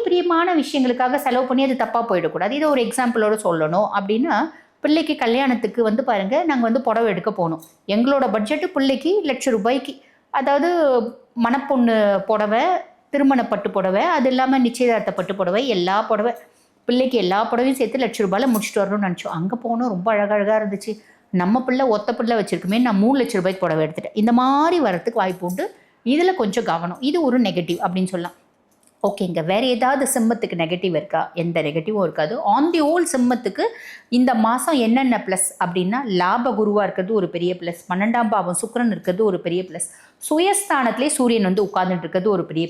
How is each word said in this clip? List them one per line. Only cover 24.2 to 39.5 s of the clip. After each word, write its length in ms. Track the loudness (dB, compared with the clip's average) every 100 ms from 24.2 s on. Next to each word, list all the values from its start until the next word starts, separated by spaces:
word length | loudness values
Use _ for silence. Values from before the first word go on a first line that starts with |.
| 2
மாதிரி 500 | 4 4 2 2 2
வரத்துக்கு 320 | 2 0 -2
வாய்ப்பு 320 | -2 -2 -2 -6
உண்டு. 280 | -6 -8 -8 _ _
இதுல 300 | -2 2 2
கொஞ்சம் 300 | 2 -2 -2
கவனம். 360 | -2 -2 -4 -4
இது 220 | -2 0
ஒரு 180 | 2 2
நெகட்டிவ் 380 | 2 0 -2 -2
அப்படின்னு 240 | -2 -2 -2
சொல்லலாம். 320 | -4 -8 -12 _ _ _ _ _ -4
ஓகேங்க, 420 | -4 -2 -4 -2
வேற 160 | 0 0
ஏதாவது 600 | 0 0 0 0 0 0
சிம்மத்துக்கு 340 | 0 0 -4
நெகட்டிவ் 420 | -4 -2 -2 -2 -2
இருக்கா? 340 | -2 -4 -4
எந்த 280 | -4 -2 -2
நெகட்டிவும் 400 | -2 -2 -4 -2
இருக்காது. 400 | -2 -2 -4 -2
On 320 | 0 2 2
the 60 | 2
whole, 260 | 2 2 0
சிம்மத்துக்கு 480 | 0 0 0 -2 -2 -4 -4 -18 -20 -2
இந்த 260 | 2 2
மாசம் 400 | 4 2 2 0
என்னென்ன 480 | 2 4 4 2 0 0
பிளஸ் 280 | -2 -2 -2
அப்படின்னா, 320 | -2 0 0 -2
லாப 460 | 0 0 2 2 0
குருவா 320 | 0 2 2
இருக்கிறது 320 | 0 -2 -2
ஒரு 140 | 0 0
பெரிய 260 | -2 -4
பிளஸ், 380 | -4 -6 -10 -4
பன்னெண்டாம் 340 | -2 0 0 2
பாவம் 260 | 0 0
சுக்கிரன் 360 | -4 -4 -2 0
இருக்கிறது 340 | -2 -2 0
ஒரு 160 | 0 0
பெரிய 220 | -2